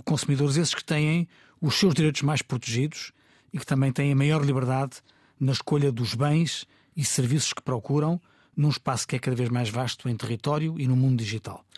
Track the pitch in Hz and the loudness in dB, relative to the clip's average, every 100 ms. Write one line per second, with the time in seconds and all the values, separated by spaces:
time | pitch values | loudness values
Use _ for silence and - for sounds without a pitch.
0 | - 151 - 139 143 143 165 - - 151 | 0 -2 2 2 2 2 0 -2 -2 0
1 | 151 170 170 _ _ _ 151 - 196 160 | 2 0 -2 _ _ _ -2 2 4 4
2 | 156 143 143 147 - 123 120 117 151 - | 2 2 0 0 -2 -6 -4 -2 -2 -4
3 | - - _ _ _ 147 - 135 135 127 | -14 -18 _ _ _ -8 -2 0 2 2
4 | 143 135 139 156 143 131 123 131 135 - | 2 2 4 2 2 2 0 0 -2 -8
5 | - _ _ - 135 127 - 147 143 120 | -20 _ _ -4 -2 0 0 2 2 0
6 | 117 117 147 156 165 - - _ _ - | -2 0 2 2 0 -4 -12 _ _ -4
7 | 131 - 123 147 - - - 123 - 147 | -2 0 2 0 0 -4 -4 -4 -2 0
8 | 151 175 - _ _ - 147 139 - 127 | 0 -2 -6 _ _ 0 0 0 -2 -4
9 | - 131 - 123 120 123 117 117 127 - | -2 -4 -2 -2 0 -2 -2 -2 -4 -4
10 | 127 113 110 113 143 151 160 160 131 127 | -6 -6 -6 -4 -2 -2 -2 -2 0 2
11 | 131 123 107 110 - - - | 4 2 -2 -8 -10 -16 -18